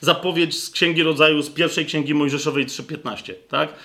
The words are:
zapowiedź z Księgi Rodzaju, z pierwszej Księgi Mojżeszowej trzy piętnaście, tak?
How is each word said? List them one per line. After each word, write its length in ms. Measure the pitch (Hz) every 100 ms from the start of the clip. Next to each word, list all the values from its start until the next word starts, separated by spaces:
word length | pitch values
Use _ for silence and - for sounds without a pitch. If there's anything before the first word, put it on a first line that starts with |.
zapowiedź 640 | 143 160 180 170 165 -
z 80 | -
Księgi 320 | - 170 165
Rodzaju, 400 | 160 147 156 151
z 80 | 147
pierwszej 360 | - 165 165 151
Księgi 280 | 156 143
Mojżeszowej 520 | 147 143 139 151 139 135
trzy 160 | -
piętnaście, 520 | 139 151 123 104 -
tak? 400 | 92 - 139 156 -